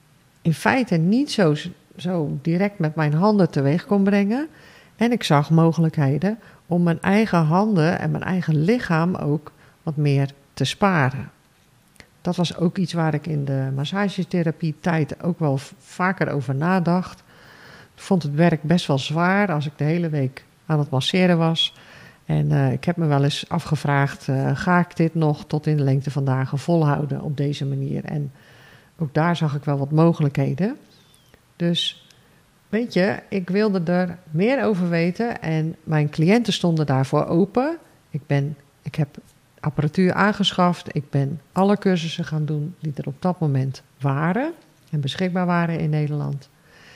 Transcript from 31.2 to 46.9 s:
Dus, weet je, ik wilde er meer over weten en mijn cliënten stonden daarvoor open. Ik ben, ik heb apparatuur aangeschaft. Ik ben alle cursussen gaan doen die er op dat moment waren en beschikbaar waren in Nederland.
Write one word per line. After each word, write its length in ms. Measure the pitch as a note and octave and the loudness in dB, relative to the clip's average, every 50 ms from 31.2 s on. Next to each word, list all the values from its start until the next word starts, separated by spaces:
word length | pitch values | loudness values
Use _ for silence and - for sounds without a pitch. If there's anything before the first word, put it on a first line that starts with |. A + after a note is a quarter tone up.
| _ _ - _ _ _ _ | _ _ -20 _ _ _ _
Dus, 520 | - E3+ F3 E3+ - - - - - _ _ - _ _ _ _ _ _ _ _ _ _ - | -4 -2 0 0 0 -2 -4 -6 -10 _ _ -20 _ _ _ _ _ _ _ _ _ _ -6
weet 240 | G3+ A3 B3 A#3+ - | -4 -4 -4 0 0
je, 260 | F3+ F3+ - - - - - | 0 2 2 0 -4 -8 -6
ik 200 | - G3 F3 - | -6 -6 -4 -2
wilde 420 | F3+ G#3 G#3+ A3 F#3+ F#3+ E3 E3+ | 0 0 0 2 0 0 0 0
er 260 | F3 F3+ F#3 F3 F3 - - D#3+ | 0 0 0 -2 -6 -12 -14 -6
meer 340 | D3+ D#3+ G3 A#3+ C#4 C4 G#3 | -2 0 2 2 2 2 0
over 260 | G#3 G#3+ F3 F3+ E3+ | 0 0 0 0 0
weten 520 | E3+ E3 E3 F3+ F3+ - A3+ A#3+ - - | 0 0 0 0 0 -2 -4 -4 -4 -6
en 340 | - D#3+ D#3+ D#3 D#3 D#3+ - - - | -4 -2 -2 -2 -2 -4 -6 -8 -6
mijn 260 | - D#3+ D3+ D3 D3 | -2 0 0 0 0
cliënten 440 | - - D#3 F3 G#3+ B3 A3+ - F3 | 0 0 2 4 4 4 2 0 -2
stonden 320 | - - F3 E3 D#3 D3+ | 0 0 0 2 2 0
daarvoor 400 | C3+ C3+ C3 C3+ C3+ D3 D3 - | 2 2 0 2 2 2 0 0
open. 520 | - F3 E3 G3+ F#3+ - A#3+ C4 D#4 E4+ E4 - _ _ _ _ _ | 2 2 2 2 2 2 -2 -2 -2 -4 -6 -12 _ _ _ _ _
Ik 120 | - D3 - - | -12 -10 -4 -2
ben, 300 | D3 C#3+ C#3 D3 D3 - _ _ _ _ | 0 0 0 -2 -6 -10 _ _ _ _
ik 140 | - - - | -14 -10 -4
heb 220 | - D3 - - - - _ _ _ _ _ _ - | -4 -4 -4 -4 -20 -20 _ _ _ _ _ _ -6
apparatuur 540 | - D3+ - - D3 D3+ - F#3+ F#3 F3+ - | -6 -6 -2 0 -2 -2 2 2 2 2 2
aangeschaft. 800 | - F#3+ G#3 G#3 - G3 - - - F3+ F3 E3+ - - - - | 2 2 2 2 0 -2 -2 2 2 2 2 2 0 -6 -8 -8
Ik 140 | D3 C3+ - | -8 -6 -2
ben 320 | - C#3 C#3 C#3 E3+ D#3 - _ | -2 -2 -2 -2 -4 -8 -12 _
alle 260 | - F3+ F#3+ G3+ G#3 G3+ | -2 0 2 2 2 2
cursussen 480 | - G3 F#3 E3+ D#3+ D#3+ - - E3 | 2 0 0 0 -2 -4 -6 -8 -8
gaan 200 | - D#3 D#3 D3+ | -6 -4 -4 -2
doen 300 | D3 D#3 D3 D3 E3 F3+ - | -2 -2 -4 -4 -6 -8 -8
die 140 | - D#3+ C3 | -8 -8 -8
er 120 | - C#3+ C#3+ | -6 -8 -10
op 140 | C3+ - | -10 -4
dat 180 | - F3+ F3 - | -2 -2 -2 0
moment 440 | D#3+ D3 C3+ C3 C3 C3+ C3 - - _ _ - | 0 0 0 0 0 -2 -6 -8 -14 _ _ -4
waren 520 | C3 C#3 C3+ C#3+ D#3+ E3+ F#3 A#3 C#4 E4 E4 - _ _ _ _ _ - | -2 -2 0 0 0 0 0 0 -2 -4 -6 -10 _ _ _ _ _ -6
en 120 | D#3+ D3+ | -4 -4
beschikbaar 440 | C3+ C3+ - - F#3+ F#3 E3+ F#3 F3+ | -4 -4 -4 -2 -4 -2 -2 -2 0
waren 340 | F3 F3 F3 E3+ E3 E3 D#3 | 0 2 0 0 0 -2 -2
in 100 | D#3+ D3+ | -2 0
Nederland. 600 | D3+ D3+ D3+ D3 D3+ D3 C#3+ C#3 C#3+ C3+ - _ _ _ _ _ - - - - | 0 0 0 -2 -2 -4 -4 -4 -6 -8 -10 _ _ _ _ _ -20 -20 -20 -20